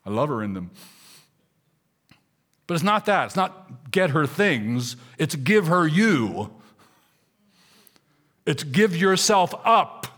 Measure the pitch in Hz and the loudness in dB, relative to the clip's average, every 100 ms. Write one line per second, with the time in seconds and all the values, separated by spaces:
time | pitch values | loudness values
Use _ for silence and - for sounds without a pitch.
0 | 98 107 147 117 104 95 90 - - - | -6 -4 -2 -4 -6 -8 -12 -18 -20 -20
1 | - - _ _ _ _ _ _ _ _ | -20 -20 _ _ _ _ _ _ _ _
2 | _ _ _ _ _ _ - 170 190 214 | _ _ _ _ _ _ -6 -2 0 0
3 | 208 190 117 190 185 - - 127 - 190 | 2 0 0 -2 -4 -6 -20 -20 -4 0
4 | 180 143 139 - 202 127 107 123 123 - | 2 2 -2 0 0 0 -2 -4 -6 -12
5 | - - 156 147 127 214 160 180 160 160 | -18 -6 -4 -2 2 2 4 2 2 4
6 | 220 151 107 87 - - _ _ _ _ | 4 2 0 -4 -10 -12 _ _ _ _
7 | _ _ _ _ _ _ _ _ - _ | _ _ _ _ _ _ _ _ -20 _
8 | _ _ _ _ - 143 147 135 214 170 | _ _ _ _ -4 -4 -2 2 2 2
9 | 190 185 - 202 180 - 220 226 165 - | 0 2 2 2 2 -2 2 2 2 -8
10 | - | -18